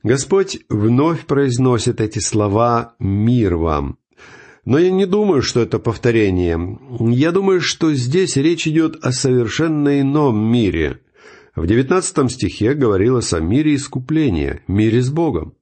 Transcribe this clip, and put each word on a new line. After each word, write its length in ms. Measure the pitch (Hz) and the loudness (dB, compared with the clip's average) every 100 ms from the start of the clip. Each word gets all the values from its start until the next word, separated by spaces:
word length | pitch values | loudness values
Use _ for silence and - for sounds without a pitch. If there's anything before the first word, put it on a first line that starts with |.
Господь 580 | 107 135 - 196 190 - _ | 0 -2 2 0 0 -6 _
вновь 560 | 107 107 123 156 165 - | -2 2 2 2 -2 -2
произносит 720 | 139 139 120 127 120 123 101 | 0 0 2 2 2 0 -2
эти 200 | 110 107 | -4 -4
слова: 720 | - 107 104 101 120 117 117 _ | -4 0 0 2 2 0 -4 _
«Мир 580 | 95 98 110 123 101 85 | -2 0 2 2 2 0
вам». 420 | 80 73 71 67 _ _ - - - _ - | 0 -2 -4 -10 _ _ -20 -20 -20 _ 0
Но 120 | 135 | 2
я 120 | 180 | 2
не 140 | 185 | 2
думаю, 380 | 196 202 208 147 | 0 2 2 0
что 180 | - 123 | 0 -2
это 180 | 113 113 | 0 -2
повторение. 1000 | 120 107 120 113 104 90 87 82 90 113 - 123 | -4 -2 0 2 2 2 0 -2 -4 -10 -14 -2
Я 340 | 113 120 160 | 0 2 2
думаю, 280 | 180 196 185 | 2 2 0
что 320 | 156 - 165 | -2 -2 0
здесь 460 | 143 120 170 185 139 | 0 0 0 0 0
речь 280 | 156 165 160 | 0 0 0
идёт 300 | 156 160 - | 0 0 -2
о 80 | - | -6
совершенно 880 | 127 135 127 113 - 165 151 143 143 | -2 0 2 0 -2 -2 0 2 2
ином 380 | 135 147 156 107 110 | 2 2 2 2 2
мире. 520 | 120 104 82 76 62 _ _ - - _ | 2 2 0 -2 -4 _ _ -20 -20 _
В 120 | - 82 | -6 0
девятнадцатом 640 | 113 131 185 180 - 127 | 0 0 -2 -2 -2 -2
стихе 420 | - - - 107 | -2 -8 -2 -2
говорилось 600 | 147 123 98 110 127 - | 0 0 2 0 0 -2
о 60 | 85 | -4
мире 340 | 80 123 151 | 0 0 0
искупления, 880 | 143 131 131 127 156 143 82 69 - - | -2 -4 -10 -4 -2 0 -2 -4 -6 -4
мире 360 | 95 110 113 | 0 2 2
с 80 | 127 | 0
Богом. 420 | 151 165 87 78 _ | -2 -2 -4 -8 _